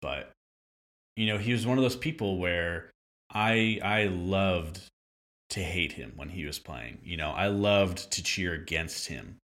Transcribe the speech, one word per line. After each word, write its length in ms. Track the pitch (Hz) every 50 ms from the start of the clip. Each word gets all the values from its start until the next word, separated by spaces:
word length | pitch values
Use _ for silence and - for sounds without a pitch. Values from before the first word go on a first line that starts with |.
| -
but, 280 | 67 69 69 - - - _ _ _ _ _ _ _ _ _ _ _ _ _ _ _ _
you 100 | 113 110
know, 140 | 107 107 101
he 140 | 104 117 123
was 120 | 113 104
one 140 | 120 131 135
of 40 | 131
those 120 | 123 127
people 420 | - - 160 156 - 110 98 95
where 540 | 90 90 87 87 87 85 85 85 85 - - _ _ _ _ _ _ _ _ -
I, 460 | 107 107 113 113 113 110 113 110 101 -
I 220 | 101 104 107 104
loved 760 | 98 92 87 87 92 95 98 98 95 92 87 80 80 85 - - - _ _ _ _ _ _ _ _ _ _ _ _
to 100 | - 101
hate 320 | 90 82 90 90 82 71 -
him 200 | - 62 57 -
when 140 | - 71 76
he 160 | 85 90 78
was 140 | 73 73 -
playing. 400 | - - 76 60 57 58 - - -
You 140 | - 87
know, 140 | 80 78 76
I 160 | - - 95
loved 640 | 101 101 101 101 104 101 98 98 92 90 - - -
to 100 | - -
cheer 320 | 87 - - 101 92 87 82
against 540 | 76 80 - 82 80 80 78 - - -
him. 300 | - 73 58 50 50 - - _